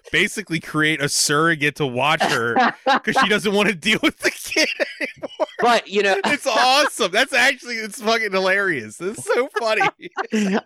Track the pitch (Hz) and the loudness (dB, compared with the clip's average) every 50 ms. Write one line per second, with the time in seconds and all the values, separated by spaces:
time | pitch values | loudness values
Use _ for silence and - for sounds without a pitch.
0 | _ - - 156 190 208 - 226 190 - 165 160 - - - 151 156 151 160 139 | _ -4 0 0 0 0 -2 -6 -6 -4 -6 -6 -6 -4 -2 0 2 2 0 0
1 | 143 139 - - - - 147 147 160 165 165 147 143 147 139 - 151 131 120 123 | -2 -2 0 0 0 2 2 2 2 2 2 0 0 -2 -2 -2 -4 -2 0 0
2 | 131 147 160 156 202 175 156 123 113 120 117 226 233 233 - - - 262 269 - | 2 2 2 2 2 0 0 0 0 0 2 2 2 2 0 -2 -2 0 0 0
3 | - 220 - 262 262 233 208 196 156 214 196 202 208 233 208 156 - 214 220 - | 0 0 0 2 2 2 2 0 0 0 2 2 2 2 0 0 0 0 0 2
4 | - 311 - - - - - - - - - - 311 - - - 277 - - - | 2 0 -2 0 -4 -4 -4 -4 -10 -4 0 0 0 0 0 -4 -4 -6 -4 -8
5 | 302 - - - - - - - 311 - - - 202 - 233 202 - 156 185 208 | -10 -10 -8 -12 -14 -14 -6 -6 -6 -6 -2 0 2 2 4 2 0 0 -2 0
6 | 202 202 190 392 - 220 294 - - 269 220 - 240 254 262 285 294 - - - | 2 2 2 0 0 0 -2 -2 -2 -2 0 2 4 4 4 4 2 2 0 0
7 | 320 175 175 220 269 285 285 240 247 269 269 247 - 240 240 226 220 214 - 277 | -2 0 2 0 0 2 2 2 2 2 0 -2 -6 -8 -8 -8 -8 -10 -10 -4
8 | 208 214 226 233 220 208 185 190 190 185 190 202 202 185 160 127 107 110 110 - | -2 0 0 0 0 0 0 0 2 2 2 2 2 0 -2 -2 -6 -8 -12 -8
9 | 165 190 233 - 127 - 415 - 262 302 - 415 - 220 - 427 392 - - _ | -8 -8 -8 -8 -4 -2 0 0 0 -2 -4 -4 -2 0 0 0 0 -2 -2 _
10 | - 175 - - - - - 214 208 190 190 - - | -14 -14 -10 -10 -6 -2 0 0 0 0 0 0 0